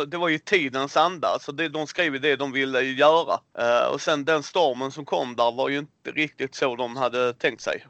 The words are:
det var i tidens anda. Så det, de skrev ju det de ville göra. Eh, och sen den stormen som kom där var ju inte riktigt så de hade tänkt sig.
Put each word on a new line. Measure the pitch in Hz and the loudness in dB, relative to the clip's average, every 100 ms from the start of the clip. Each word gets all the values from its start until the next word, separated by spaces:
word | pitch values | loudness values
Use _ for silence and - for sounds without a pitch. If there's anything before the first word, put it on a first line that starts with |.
| 143 | -6
det | 170 | -2
var | 170 | 0
i | 156 | -2
tidens | - 196 139 131 139 165 | 0 0 2 -2 0 2
anda. | 165 180 110 117 | 2 2 0 -2
Så | - | -4
det, | 143 160 | -6 -4
de | 151 147 | -4 -4
skrev | - 170 | -2 0
ju | 135 | 0
det | 147 131 | 0 0
de | 139 | 0
ville | 131 135 127 | 0 0 0
göra. | 131 131 147 165 156 - - - | 0 4 6 6 2 -2 -4 -4
Eh, | 117 120 123 | 2 4 2
och | 139 | 0
sen | - 147 | 0 0
den | 143 160 | 2 0
stormen | 139 190 156 123 135 | 0 0 0 0 -6
som | 139 | -8
kom | 139 175 131 120 | -4 -4 -2 2
där | 117 120 | 2 2
var | 135 | -2
ju | 143 | -2
inte | 147 _ 131 | -6 _ -8
riktigt | 127 151 - 135 | -4 -4 -4 -8
så | - 139 120 | -2 -2 -2
de | 123 120 | -6 -2
hade | 123 120 123 | -2 0 -2
tänkt | 120 151 113 | 0 -4 -4
sig. | - - | -4 -6